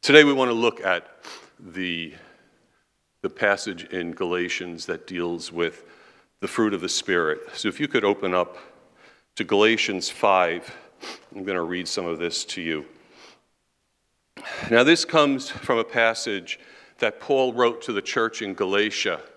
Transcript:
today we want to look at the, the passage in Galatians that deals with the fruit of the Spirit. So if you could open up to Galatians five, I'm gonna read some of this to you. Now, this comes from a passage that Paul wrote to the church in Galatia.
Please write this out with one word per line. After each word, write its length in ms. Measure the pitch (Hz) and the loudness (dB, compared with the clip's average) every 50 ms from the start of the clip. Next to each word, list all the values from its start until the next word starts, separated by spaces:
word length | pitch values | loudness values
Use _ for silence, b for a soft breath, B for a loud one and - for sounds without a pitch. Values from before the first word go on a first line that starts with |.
today 240 | - - 143 151 151 | 4 10 10 10 10
we 80 | 143 | 10
want 160 | 139 131 131 123 | 6 2 2 2
to 40 | 117 | 2
look 260 | 113 117 117 - - | 2 2 0 0 0
at 300 | - 95 90 87 - - - - B B B B B B B _ | 0 0 0 0 -2 -10 -20 -20 B B B B B B B _
the, 540 | - 92 82 92 92 90 85 85 82 78 73 78 b b b b b b b b b b b b b _ _ _ _ _ _ _ | -20 -12 -8 -6 -4 -4 -4 -4 -8 -10 -14 -18 b b b b b b b b b b b b b _ _ _ _ _ _ _
the 80 | - 123 | -10 -10
passage 560 | - - 113 101 101 98 - 110 92 82 - | -4 0 2 2 2 0 -2 -8 -8 -8 -10
in 280 | - - 92 85 85 | -8 -6 -6 -6 -6
Galatians 760 | 82 80 95 87 87 90 90 87 - - 90 87 85 82 - | -4 -4 -2 -2 0 -2 -2 -2 -4 -6 -6 -8 -10 -12 -8
that 200 | - 87 78 - | -8 -8 -8 -8
deals 460 | - 92 87 87 85 87 82 80 - | -10 -6 -4 -4 -2 -4 -6 -8 -10
with 320 | 82 85 85 82 - - - b b b b b b b b b b _ | -4 -2 -2 -2 -2 -8 -20 b b b b b b b b b b _
the 80 | - - | -10 -6
fruit 240 | - - 113 107 | -2 0 0 0
of 80 | 101 90 | 0 -2
the 80 | 85 90 | -4 -2
Spirit. 520 | - - - - 92 85 82 78 76 - - - | -4 -4 -2 0 0 2 2 0 -2 -4 -6 -14
So 160 | - - - - | -12 -4 -4 -4
if 100 | - - | -2 -2
you 80 | 147 | -6
could 180 | 143 - 120 101 | 0 0 2 2
open 280 | 101 101 - - 92 | 2 2 2 0 0
up 240 | 90 90 87 - - - - - - - _ _ b b b b b b b b _ | 2 0 0 0 -4 -18 -20 -20 -20 -20 _ _ b b b b b b b b _
to 100 | - 104 | -8 -2
Galatians 680 | 85 110 101 104 110 113 107 - - 98 92 82 - | 0 4 6 6 6 4 2 0 -2 -2 -4 -4 -6
five, 680 | - - - 107 95 92 90 85 85 87 - - - - - - _ B B B B B B _ - | -6 0 2 4 6 6 4 2 0 -4 -8 -12 -18 -18 -20 -20 _ B B B B B B _ -14
I'm 80 | 101 | -10
gonna 220 | 95 98 95 90 85 | -6 -4 -2 -2 -2
read 240 | 82 90 90 90 85 | -2 -4 -6 -6 -6
some 160 | - - 90 | -6 -6 -4
of 140 | 85 82 80 | -6 -6 -4
this 260 | 85 85 - - - | -4 -4 -4 -6 -8
to 160 | - - 92 | -8 -8 -8
you. 240 | 85 82 80 78 71 - - B B B B B B B B B B _ _ _ _ _ _ _ _ _ _ _ _ _ _ _ _ _ _ - B B B B B B | -6 -4 -6 -6 -8 -12 -20 B B B B B B B B B B _ _ _ _ _ _ _ _ _ _ _ _ _ _ _ _ _ _ -18 B B B B B B
Now, 120 | 113 117 | 4 4
this 240 | 127 143 170 165 - | 6 6 4 4 2
comes 420 | - - 160 147 143 139 131 131 - | 0 2 2 4 4 2 -2 -4 -10
from 300 | - - - - 127 117 | -14 -12 -4 -2 0 0
a 60 | 110 | 0
passage 760 | - - 123 113 113 113 - - 117 104 98 90 - - B B B B B B B B _ | -2 0 2 2 2 2 -2 -4 -4 -6 -6 -6 -8 -12 B B B B B B B B _
that 200 | - 110 104 - | -2 -2 -2 -6
Paul 360 | - - 143 135 131 127 113 | -2 0 2 2 2 0 2
wrote 260 | 120 123 117 117 113 | 4 2 2 2 0
to 120 | - - 113 | -6 -4 -4
the 80 | 101 | -4
church 400 | - - - 127 113 113 - - | -4 -2 -2 0 0 -2 -2 -6
in 100 | 113 101 | -8 -8
Galatia. 720 | 95 90 104 92 98 101 104 107 95 - - 104 85 71 - - - | -4 -2 -2 0 2 2 2 0 -2 -2 -2 -2 -2 -4 -8 -16 -20